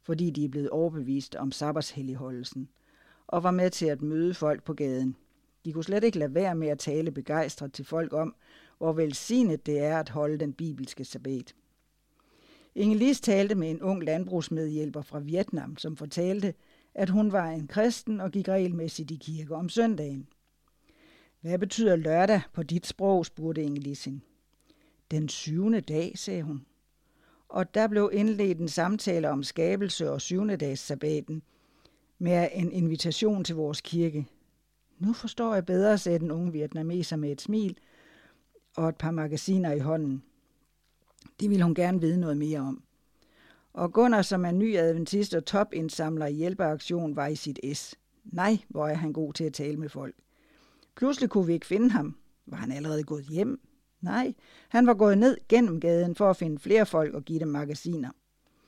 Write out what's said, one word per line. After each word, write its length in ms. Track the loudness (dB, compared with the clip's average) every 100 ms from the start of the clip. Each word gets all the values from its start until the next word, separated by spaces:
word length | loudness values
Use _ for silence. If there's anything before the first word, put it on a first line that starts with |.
fordi 280 | -4 0 0
de 140 | 0
er 40 | -2
blevet 220 | -2 -2
overbevist 640 | 0 0 -2 -4 -4 -4
om 180 | -6 -6
sabbatshelligholdelsen, 1160 | -4 -2 -2 -4 -6 -8 -8 -8 -10 -10 -12 -12 _ _ _ _ _ -4
og 160 | 0
var 80 | 2
med 200 | 4 2
til 160 | 2 0
at 160 | 0
møde 320 | -2 0 0
folk 300 | 0 0 0
på 100 | -4
gaden. 420 | -4 -2 0 -2 -4 _ _ _ _
De 80 | -8
kunne 120 | -6
slet 200 | -2 2
ikke 140 | 2 2
lade 160 | 0
være 200 | 2 0
med 140 | 0 -2
at 100 | -2
tale 320 | -2 -2 -2
begejstret 600 | -4 -4 -2 -2 -6 -12
til 120 | -12
folk 280 | -6 -4 -2
om, 220 | -2 -4 -6 _ -20 -20 -4
hvor 140 | -2
velsignet 760 | 0 0 -2 0 2 4 2 -2
det 120 | 0
er 200 | 0 0
at 100 | -2
holde 300 | -2 -2 -2
den 140 | -4
bibelske 520 | -6 -6 -6 -10 -10
sabbat. 500 | -12 -10 -6 -6 -8 -18 _ _ _ _ _ _ _ _ _ _ _
Inge 220 | 0 2 4
Lis 240 | 4 4
talte 340 | 4 4 4
med 160 | 2 0
en 120 | -2
ung 220 | -2 -2
landbrugsmedhjælper 1000 | 0 -2 0 -4 -2 -2 -2 -2 -4 -6
fra 160 | -10 -8
Vietnam, 580 | -2 -2 -2 -4 -8 -10
som 200 | -10 -10
fortalte, 580 | -6 -2 -2 0 -2 -4 _ _ _
at 140 | -4 2
hun 240 | 4 4
var 180 | 2 0
en 160 | -4 -4
kristen 540 | 0 2 0 -6 -4
og 100 | -4
gik 180 | -2 0
regelmæssigt 640 | 2 2 -2 -4 -6 -10
i 60 | -10
kirke 380 | -8 -10 -8
om 140 | -6 -2
søndagen. 600 | 2 2 0 -4 -8 -12 _ _ _ _ _ _ _ _ _ _ _
"Hvad 180 | -4 -2
betyder 380 | -2 2 4 4
lørdag 440 | 4 4 6 4 2
på 100 | -6
dit 240 | -2 -4 -4
sprog?" 400 | 0 2 4 2
spurgte 360 | -4 -4 -2
Inge 180 | -2 -4
Lis 240 | -6 -8
hende. 160 | -8 -10 -14 _ _ _ _ _ _ _ -4
"Den 180 | -2 -2
syvende 520 | -6 -4 0 2 2
dag," 320 | 0 -2 -2 -6
sagde 260 | -6 -6
hun. 240 | -4 -8 -12 _ _ _ _ _ _ _ -6
Og 260 | -4 0
der 140 | 2 2
blev 220 | 4 2
indledt 460 | 2 2 2 0 0
en 100 | -2
samtale 600 | 0 0 0 0 0 0
om 120 | -2
skabelse 680 | -4 0 0 0 -2 -2 -4
og 100 | -4
syvende 360 | -2 -2 0 -2
dags 240 | -2 -4
sabbaten 640 | -6 -4 -2 -2 -4 -10 -10 _ _ _ _ _ _ -4
med 300 | 2 2 2
en 200 | 0 -2
invitation 720 | 0 0 0 -2 0 0 0
til 100 | -2
vores 260 | -4 -4 -6
kirke. 460 | -4 0 0 -2 -8 _ _ _ _ _ _ -4
"Nu 140 | -2
forstår 420 | -2 -4 -2 0
jeg 120 | 0 2
bedre," 320 | 4 4 4
sagde 200 | 2 0
den 120 | 0
unge 220 | -2 -2
vietnameser 640 | -2 -4 -4 -4 -2 -2 -2
med 160 | -4
et 80 | -4
smil 380 | -2 0 -2 -4 _ _ _ _ _ _ _ _ _ -2
og 120 | -2
et 80 | -2
par 140 | -4
magasiner 600 | -2 -4 -4 0 0 2
i 60 | 0
hånden. 440 | 0 0 -2 -4 -8 _ _ _ _ _ _ _ _ _ -20 -4
Det 100 | 2
ville 140 | 4
hun 100 | 4
gerne 260 | 4 2 2
vide 200 | 2 2
noget 160 | 2 0
mere 240 | -2 -2
om. 220 | -4 -8 _ _ _ _ _ _ _ _ _
Og 200 | -6 2
Gunnar, 300 | 4 6 6
som 220 | 4 2
er 60 | 2
ny 240 | 2 2 4
adventist 580 | 4 2 0 0 0
og 100 | -2
topindsamler 800 | 0 0 0 -2 -4 -4 -2 -2 -2
i 80 |
hjælpeaktion, 840 | -2 -2 0 -2 -2 -2 -2 -2 -2
var 100 | -4
i 80 |
sit 260 | -4 -6 -8
es. 320 | -6 -8 -10 -18 _ _
Nej, 340 | -10 -2 2 0 -2
hvor 200 | -4 -2
er 60 |
han 180 | -2 -2
god 200 | -4 -4
til 120 | -4
at 80 | -4
tale 240 | -4 -6 -6
med 120 | -8
folk. 260 | -10 -12 -14 _ _ _ _ _ _ _ -2
Pludselig 340 | 0 2 2
kunne 160 | 2 2
vi 60 |
ikke 140 | 0 0
finde 240 | 2 4
ham. 280 | 4 -2 -10 _ _ -16
Var 100 | -10
han 160 | -8
allerede 300 | -6 -4 -4
gået 220 | -4 -8
hjem? 360 | -4 -2 -2 -4 _ _ _ _
Nej, 340 | -4 -2 -2 -6 -14 -20 0
han 180 | 6 8
var 80 |
gået 240 | 8 6 8
ned 180 | 6 4 4
gennem 320 | 4 6 2
gaden 340 | 4 4 2
for 160 | 4 4
at 60 | 4
finde 220 | 0 -2
flere 280 | 4 4 6
folk 280 | 2 0
og 80 | -2
give 140 | -4 -2
dem 100 | -2
magasiner. 640 | -2 -4 -6 -6 -4 -6 -10 _ _ _ _